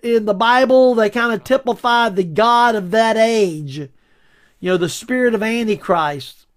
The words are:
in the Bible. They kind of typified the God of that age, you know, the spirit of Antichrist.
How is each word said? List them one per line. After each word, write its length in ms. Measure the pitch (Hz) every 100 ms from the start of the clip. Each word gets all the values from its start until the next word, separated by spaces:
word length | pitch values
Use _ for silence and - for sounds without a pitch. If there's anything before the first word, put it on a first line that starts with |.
in 240 | 233 233 214
the 80 |
Bible. 600 | 190 226 254 254 262 254
They 140 | 226 214
kind 240 | 233 233
of 100 | 220
typified 720 | - 262 240 226 247 240 226
the 100 | 190
God 500 | 175 156 233 240 240
of 160 | 214 180
that 260 | 220 226 220
age, 640 | 226 226 190 156 143 143
you 920 | 139 _ _ _ _ _ _ _ 180
know, 40 | 180
the 140 | 175
spirit 440 | - 226 254 247
of 80 | 220
Antichrist. 1000 | 220 233 220 202 - 170 151 143 - - _